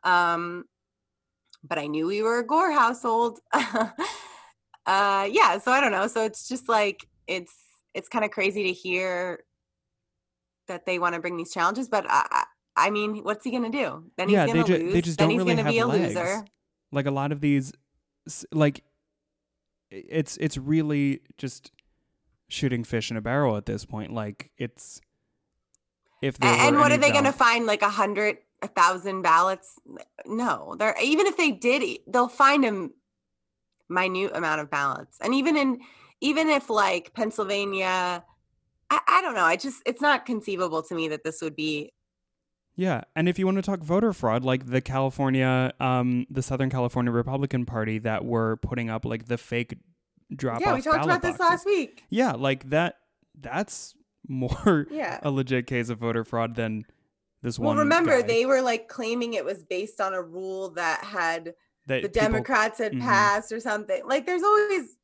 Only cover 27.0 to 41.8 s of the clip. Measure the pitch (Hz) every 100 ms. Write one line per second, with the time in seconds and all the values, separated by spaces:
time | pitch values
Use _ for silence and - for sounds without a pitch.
27 | 285 285 277 262 247 233 226 208 208 208
28 | 202 202 208 - _ _ 208 - 175 185
29 | 185 190 175 165 185 190 - - _ -
30 | - - - 220 240 135 76 85 214 -
31 | 247 311 392 - 320 202 240 254 226 -
32 | - 254 247 - 277 285 247 202 165 -
33 | _ _ _ _ _ _ _ _ _ 180
34 | 185 185 202 - 165 156 147 147 139 -
35 | 147 - - 262 277 302 269 247 - -
36 | - _ 277 302 320 294 277 214 196 180
37 | - - 220 220 196 202 202 196 185 185
38 | 180 175 - _ _ _ _ _ _ 294
39 | - 359 370 226 165 175 277 247 - 240
40 | 294 277 - 226 208 190 180 160 156 170
41 | 160 151 156 156 160 143 156 151